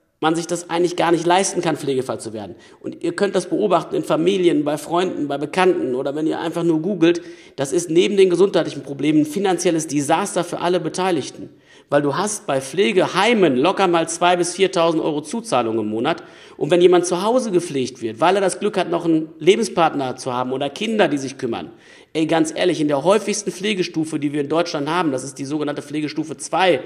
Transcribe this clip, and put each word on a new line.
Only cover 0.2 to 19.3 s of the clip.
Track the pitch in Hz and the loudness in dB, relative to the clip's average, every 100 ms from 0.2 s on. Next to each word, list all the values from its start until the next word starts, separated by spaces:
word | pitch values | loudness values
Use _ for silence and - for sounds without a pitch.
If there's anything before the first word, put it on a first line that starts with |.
man | 156 165 | -2 0
sich | 170 | -2
das | 175 - | -6 -4
eigentlich | 170 175 170 | -2 0 0
gar | 165 | 0
nicht | 170 160 | 2 2
leisten | 180 196 - | 2 2 -2
kann, | 165 147 | -2 -2
Pflegefall | 139 131 127 110 | -2 -2 -2 -6
zu | 110 | -8
werden. | 107 101 87 - - | -10 -10 -12 -20 -16
Und | - - | -14 -8
ihr | 165 165 | -6 -2
könnt | 202 | -2
das | 196 180 | -2 -2
beobachten | 160 208 175 156 | -2 2 0 0
in | - | -4
Familien, | - 156 170 196 175 151 | -2 0 2 2 2 2
bei | 147 147 | 0 -4
Freunden, | - 170 180 - 143 | -2 -2 -2 -4 -4
bei | 139 | -4
Bekannten | 147 185 185 175 131 | -4 2 2 2 -2
oder | 123 139 | -2 -4
wenn | 143 156 | -2 -2
ihr | 151 | -2
einfach | 165 165 | -4 -2
nur | 170 160 | 0 0
googelt, | 165 196 160 175 - - - - | 0 2 2 2 -4 -18 -18 -6
das | 139 | -2
ist | 170 143 | -2 2
neben | 165 196 196 | 2 4 4
den | 190 | 4
gesundheitlichen | 170 190 180 147 139 | 4 4 2 0 -4
Problemen | 131 139 147 156 | -10 -2 2 4
ein | 147 | 2
finanzielles | 196 196 175 180 165 156 | 0 0 2 2 0 0
Desaster | 143 139 160 202 185 | -2 2 0 0 -2
für | 170 - | -4 -2
alle | 170 180 | 0 0
Beteiligten. | 160 156 185 165 117 - - - _ - _ | -2 -2 0 0 -2 -10 -16 -18 _ -20 _
Weil | 143 | 2
du | 147 135 | 2 0
hast | 202 208 - | -4 -4 -4
bei | 139 | -4
Pflegeheimen | 135 165 214 185 151 151 208 240 175 127 | -2 0 2 4 2 2 2 4 4 4
locker | 156 196 190 | 2 2 2
mal | 170 165 | 2 0
zwei | - 175 180 | 0 2 4
bis | 170 | 0
viertausend | - 185 185 165 160 | 0 0 2 2 2
Euro | 165 147 | 0 -4
Zuzahlung | 151 233 226 135 113 113 | -6 -8 -2 0 0 -2
im | 107 | -2
Monat. | 107 131 170 - - - - | -2 -2 -2 -8 -20 -20 -6
Und | 147 | 0
wenn | 175 | 6
jemand | 175 175 175 | 6 6 4
zu | 175 | 0
Hause | 202 254 226 | 2 0 2
gepflegt | 175 170 139 120 - | 0 0 -4 -4 -6
wird, | 110 110 | -8 0
weil | 160 | 2
er | 196 | 4
das | 190 - | 0 -2
Glück | 202 202 | -2 -2
hat, | 170 | -2
noch | 170 165 | -2 0
einen | 160 156 | 0 0